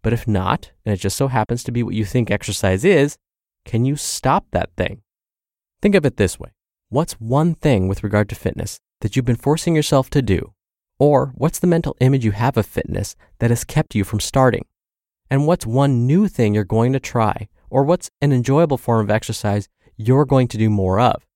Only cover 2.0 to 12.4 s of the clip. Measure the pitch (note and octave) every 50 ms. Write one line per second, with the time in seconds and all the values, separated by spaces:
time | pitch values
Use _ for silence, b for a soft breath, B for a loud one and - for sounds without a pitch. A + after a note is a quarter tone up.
2 | A2 G2 - C3 A#2+ - G2+ G2+ - - G2+ - - G2 F#2+ F#2+ A2+ F#3 G3+ D#3
3 | C#3 D3 - _ _ _ _ _ _ _ _ _ _ - - A2+ A#2+ C3 C#3+ D3
4 | - - - - - C3 C#3+ F#3+ - _ - - E2+ - _ - F2+ - - B2
5 | _ _ _ _ _ _ _ _ _ _ _ _ _ _ _ _ - G#3 G3+ G3
6 | D3+ C3+ - - G#2 F2 - - - - _ _ _ _ _ _ _ _ G#2 C3
7 | E3 - - - A2 A2 B2+ C#3+ D#3 F3 D#3+ - - D#3 C3 G2+ F#2 F#2+ G2 -
8 | - A2 G2 G#2 G#2 G#2 - - - - - - - - - - _ _ _ _
9 | - G#2+ - C3+ B2+ A#2 A#2+ A#2 - C#3 D3 D#3+ - F3 E3 D#3 D3 - - C#3
10 | B2+ - - D3 C3 G2+ F#2+ E2 - - _ _ _ _ _ _ _ _ _ _
11 | C3 D3 D3 C3 C3 C3+ B2+ - B2+ D#3+ - - - F3+ E3+ E3 E3 - - _
12 | B2+ C3 C#3 C3+ A#2 A2 G2 G#2